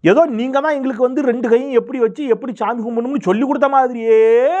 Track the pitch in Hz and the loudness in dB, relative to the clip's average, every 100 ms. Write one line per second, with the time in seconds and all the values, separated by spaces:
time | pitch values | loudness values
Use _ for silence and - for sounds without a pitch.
0 | 160 233 330 220 254 269 302 294 262 226 | 4 4 2 0 -2 -2 -2 -2 -4 -2
1 | 247 262 285 240 240 233 269 247 190 254 | -2 0 -2 -2 2 0 2 -2 -2 -2
2 | 226 202 285 214 247 214 214 247 220 233 | -2 -2 -4 -2 -4 -6 -4 -4 -4 -4
3 | 240 277 180 202 262 294 277 269 262 233 | -4 -4 -2 -2 0 0 2 2 0 -2
4 | 226 220 220 233 262 370 | 2 4 6 4 2 0